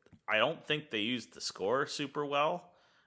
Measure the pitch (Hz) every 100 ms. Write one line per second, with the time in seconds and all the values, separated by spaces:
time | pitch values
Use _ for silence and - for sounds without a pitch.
0 | _ - - 107 131 165 - 151 151 110
1 | 107 123 - - - - 95 131 147 -
2 | 139 151 143 143 151 175 - - _ _